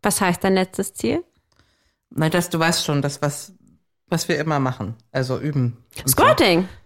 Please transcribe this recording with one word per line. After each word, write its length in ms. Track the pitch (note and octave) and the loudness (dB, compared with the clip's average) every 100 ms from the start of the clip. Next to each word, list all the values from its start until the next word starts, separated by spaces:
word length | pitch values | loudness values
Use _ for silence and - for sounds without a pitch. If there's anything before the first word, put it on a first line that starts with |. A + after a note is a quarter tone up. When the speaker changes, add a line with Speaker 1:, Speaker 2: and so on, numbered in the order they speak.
Speaker 1:
Was 220 | G#3+ - | 0 2
heißt 200 | F#3 F3 | 0 2
dein 120 | G3 | 2
letztes 400 | F#3+ F#3 - G3 | 2 0 -4 -8
Ziel? 280 | - A3+ D4 F4+ _ _ _ _ _ _ _ _ | -4 -2 -2 -6 _ _ _ _ _ _ _ _
Speaker 2:
Na, 220 | - D#3 | -2 0
das, 180 | F3 E3+ | 2 0
du 100 | E3+ | 0
weißt 280 | E3 F3 - | 0 0 0
schon, 160 | D3 | -2
das, 180 | C#3+ C#3+ | -2 -2
was, 320 | D3 C#3+ - - _ _ _ _ _ | -4 -6 -14 -20 _ _ _ _ _
was 220 | E3 - | -6 -2
wir 100 | D#3 | -2
immer 220 | D3+ D3 | 0 0
machen. 340 | C3 B2 G2+ A2+ _ | -2 -4 -8 -10 _
Also 280 | C3+ B2+ B2 | -4 -2 -4
üben 380 | D3 C#3+ B2 A#2 _ - | -2 0 -2 -2 _ -12
und 100 | - | -4
so. 40 | |
Speaker 1:
Squirting? 540 | C3+ B4+ D#5 B3 E3+ F#3 - | 2 4 6 4 4 0 -8